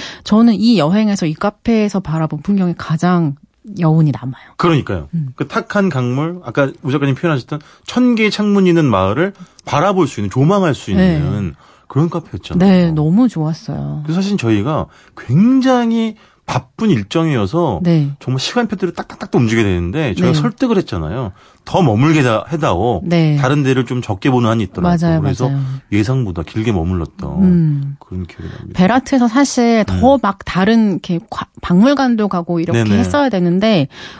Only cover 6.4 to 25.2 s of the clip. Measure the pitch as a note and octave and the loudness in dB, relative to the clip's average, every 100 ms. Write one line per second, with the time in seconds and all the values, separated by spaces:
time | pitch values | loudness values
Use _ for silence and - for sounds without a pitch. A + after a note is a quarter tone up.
6.4 | D3 C3 C#3 - C#3 C#3+ C#3 C3+ F3 C#3+ | -6 -2 -2 -2 -4 -2 0 0 -2 -2
7.4 | - D3+ - - - - B3+ A3+ G#3+ G3+ | -4 -10 -12 -20 -6 0 2 2 0 0
8.4 | G#3 G3+ F#3 E3 D3 G2 F#2+ A2 F#3+ - | 0 2 4 4 2 2 2 0 -2 -6
9.4 | F3+ - - C#3 F#3 F#3 C#3+ - G2+ B2+ | -18 -18 -6 0 0 0 0 -2 -4 0
10.4 | D3 G3+ F3+ B2+ - F#2+ F#3 D#3+ C#3+ G#2 | 2 2 0 -2 -2 0 2 2 -2 -4
11.4 | F#2+ - _ _ - C3 E3 F3 D#3+ F#2+ | -6 -10 _ _ -6 -2 -2 -2 -8 -12
12.4 | - F3 G3 F#3 F3 D#3 D3+ G3 B3+ E3+ | -6 2 4 4 4 2 2 2 2 0
13.4 | D#3 E3 - C#3+ C#3+ D3 D3+ E3+ G3 G3+ | -4 -6 -8 -8 -6 -8 -4 -4 -2 -2
14.4 | A2+ G#2+ A2+ D3 - - _ - - C#3 | 0 0 0 -4 -6 -12 _ -16 -2 2
15.4 | A3+ C4 B3+ B3 A#3+ A3+ A3+ G#3+ _ _ | 4 4 2 2 2 0 -2 -6 _ _
16.4 | - - - - A3 C3 G2 E3 E3 C3 | -8 -6 -6 -2 0 0 0 -2 0 0
17.4 | G2 E3 E3 G#2 F3 E3 C#3+ C#3+ - C3 | 0 0 -2 0 0 2 0 -4 -6 -4
18.4 | - A#3+ A#3+ G3 F3+ - - - - F3 | -4 -4 -4 -4 -6 -6 -12 -14 -4 0
19.4 | A2+ A2+ G2+ F2+ F2 C3+ D3 - - D#3 | 2 2 0 0 -2 -4 -4 0 2 2
20.4 | A3+ G#3+ B3+ G#3 E3 F#2 D2+ A2+ A2 - | 0 -2 0 0 -2 -4 -4 -6 -8 -10
21.4 | - _ - F3 D#3 G#2+ C#3+ D#3 B2+ G#2+ | -20 _ -4 0 2 4 4 4 2 0
22.4 | - D#3+ D3 F2 A#2 G2 F3 E3+ D#3+ D3 | -2 -4 -2 0 -2 -2 0 0 2 2
23.4 | C#3 D3 C3+ C3 B2+ B2 - G2+ D3+ B2+ | 0 0 2 0 -2 -4 -6 -4 0 2
24.4 | A#2 A2+ G2 - F2+ F3 E3+ E3 | 2 0 -2 -2 0 0 0 0